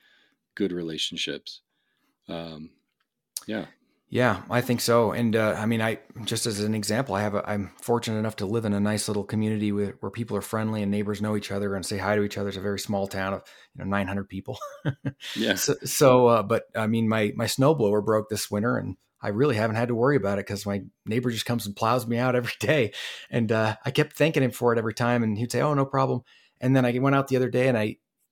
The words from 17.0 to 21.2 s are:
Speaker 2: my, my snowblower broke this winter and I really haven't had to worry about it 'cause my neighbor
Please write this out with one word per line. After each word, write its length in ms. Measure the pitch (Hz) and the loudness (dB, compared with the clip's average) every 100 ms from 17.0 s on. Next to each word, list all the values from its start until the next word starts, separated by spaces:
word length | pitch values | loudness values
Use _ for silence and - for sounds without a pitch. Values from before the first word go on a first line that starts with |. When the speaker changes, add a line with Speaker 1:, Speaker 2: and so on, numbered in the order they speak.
| 110 | 2
Speaker 2:
my, 240 | 110 107 - | 2 0 0
my 100 | 113 | -2
snowblower 580 | - 135 160 107 104 | 2 4 4 4 2
broke 240 | 104 107 107 | 2 2 0
this 220 | 104 - | -6 -4
winter 260 | 104 113 120 | -2 0 -2
and 200 | 101 98 _ _ | -4 -8 _ _
I 80 | 110 | -4
really 280 | 104 147 107 | 0 2 2
haven't 200 | 113 110 | 2 0
had 120 | 120 | 0
to 60 | |
worry 200 | 117 123 143 | 2 2 2
about 220 | 98 101 | 2 -2
it 60 | |
'cause 220 | - 101 101 | -2 -6 -4
my 160 | 101 90 - - | -4 -6 -12 -4
neighbor 240 | 113 | -2